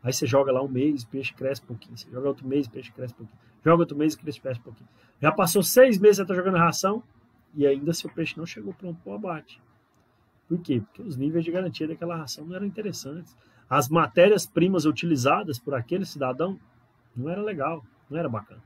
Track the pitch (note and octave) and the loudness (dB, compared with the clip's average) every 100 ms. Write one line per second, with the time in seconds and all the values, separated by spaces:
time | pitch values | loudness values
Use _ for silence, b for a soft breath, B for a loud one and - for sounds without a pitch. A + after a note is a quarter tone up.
0 | B2 B2+ C3+ C3+ C#3 B2+ C3+ B2+ C#3+ C#3+ | -4 -2 2 2 4 0 0 0 0 0
1 | A#2 C3+ C3 - C3 C3+ - A#2 - A2+ | -6 -8 -8 -6 -6 -6 -10 -16 -16 -20
2 | - B2 C#3 C3+ C3 C#3 C3 C3+ A#2+ - | -14 -6 -6 -6 -4 -2 -4 -10 -18 -12
3 | B2+ - A2+ _ b b D#3 E3+ E3 D3 | -12 -12 -20 _ b b 4 4 4 0
4 | D#3 D3+ D3+ - C3+ A#2+ - A2+ - b | -2 -2 -10 -10 -8 -8 -10 -20 -20 b
5 | b b D3 - F3 G3+ F3 B3 C4 G3 | b b 0 2 2 2 4 8 8 8
6 | G#3 G3 F#3+ F3+ F#3 F3+ E3+ - G3 A3 | 6 6 2 -2 0 4 2 2 -2 -2
7 | - _ _ _ _ D3+ C#3+ C#3 D3 E3 | -8 _ _ _ _ 0 2 2 -2 -4
8 | D#3 - D#3 - E3 - G3+ F#3 F#3 E3+ | -6 -6 -6 -6 -12 -12 -14 -12 -12 -12
9 | G3 G#3 G3+ D#3 - - _ _ _ _ | -12 -10 -8 -8 -12 -20 _ _ _ _
10 | _ _ _ _ _ E3+ E3+ B2+ G2+ - | _ _ _ _ _ -6 -2 -2 -2 -14
11 | A3+ B2+ C#3+ E3 E3 F3 F#3 - D#3 D#3+ | -12 -6 -2 -2 -2 -4 -4 -6 -8 -6
12 | E3+ E3+ C#3 - D#3 F#3 G3+ G3 G#3 - | -8 -8 -10 -12 -12 -8 -8 -6 -10 -10
13 | C3+ D#3+ E3+ _ b b b C#3 C3 D#3+ | -12 -14 -16 _ b b b 0 2 2
14 | D3+ - F#3 G#3 - - F3 F#3 D3+ - | 2 6 6 6 2 0 2 2 0 0
15 | E3+ D3 B2 - E3 A#2+ - C3+ A#2 F3 | -2 0 2 0 -2 -8 -6 -6 -4 -6
16 | F#3+ D3 C3 B2+ - - _ _ _ _ | -6 -6 -6 -2 -4 -4 _ _ _ _
17 | _ A#2+ C#3 F#3 G#3 F3 C#3 D#3+ A2+ _ | _ -10 -6 -6 -6 -4 -6 -6 -12 _
18 | _ D3 D#3+ A2 - A#2 | _ -6 -4 -6 -10 -20